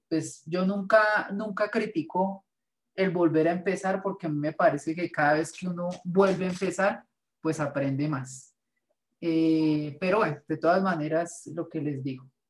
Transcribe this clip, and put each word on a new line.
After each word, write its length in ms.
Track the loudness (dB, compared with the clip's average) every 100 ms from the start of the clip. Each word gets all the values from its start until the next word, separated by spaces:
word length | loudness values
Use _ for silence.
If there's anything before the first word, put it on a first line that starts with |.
| -4
pues, 340 | -4 -4 -10 -6
yo 200 | 0 0
nunca, 640 | 0 4 4 6 2 -2
nunca 380 | -6 -6 -4 -2
critico 760 | -2 -2 -4 -4 -2 -2 -4 _ _ _ _ _
el 160 | -2 0
volver 380 | 2 2 4 2
a 40 |
empezar 500 | 0 -2 -2 -2 -2
porque 240 | -4 -6 -4
a 20 |
mí 80 | -2
me 160 | -4
parece 420 | 2 2 2 -4
que 160 | -4 -4
cada 240 | 2 2
vez 180 | 4 0
que 160 | -6 -8
uno 200 | -4 -6 -6
vuelve 420 | -2 2 4 2 -2
a 40 |
empezar, 540 | -2 -4 0 0 0 -10 _ _ _
pues 200 | -4 -2
aprende 480 | -2 -2 -2 0 -2
más. 460 | -2 -6 -14 -20 _ _ _ _ _ _ -8
Eh, 760 | 0 2 4 4 4 2 -2 -4
pero 180 | 2 2
bueno, 240 | 2 -2 -6
de 80 | 0
todas 260 | 4 4
maneras, 680 | 4 0 0 0 -2 -6 -12
lo 140 | -8 -6
que 120 | -4
les 220 | -4 -4
digo. 260 | -6 -8 -12 _ _